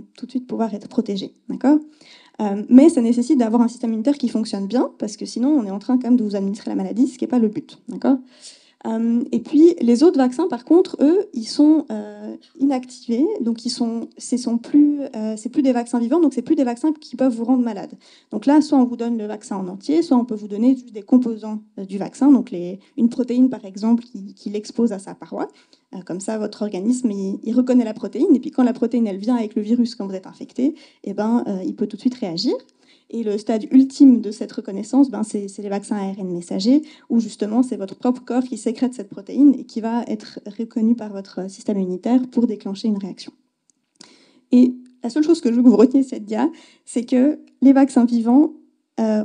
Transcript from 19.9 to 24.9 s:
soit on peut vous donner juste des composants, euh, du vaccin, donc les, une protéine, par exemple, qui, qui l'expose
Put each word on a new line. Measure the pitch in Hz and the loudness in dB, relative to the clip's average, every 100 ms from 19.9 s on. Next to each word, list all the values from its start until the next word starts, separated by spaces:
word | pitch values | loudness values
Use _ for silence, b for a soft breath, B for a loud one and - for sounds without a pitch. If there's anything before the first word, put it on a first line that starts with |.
| 302 | -2
soit | 339 247 | 2 2
on | 226 | 0
peut | 214 | -6
vous | 208 | -8
donner | 202 240 | -2 2
juste | 262 - | 0 -2
des | 214 | -18
composants, | 196 254 240 220 214 214 - - | 0 2 2 -4 -8 -12 -12 -14
euh, | 190 | -10
du | 196 | -8
vaccin, | - - 262 | -10 0 4
donc | 254 - | 4 2
les, | 180 175 196 b - | -8 -8 -10 b -2
une | 233 | -2
protéine, | 240 247 247 254 | -2 -2 2 0
par | 240 | 0
exemple, | 196 196 220 233 | -12 -6 -2 -2
qui, | - 208 202 | -2 -16 -18
qui | 196 - | -16 -10
l'expose | 208 208 - 233 | -10 -8 -4 -2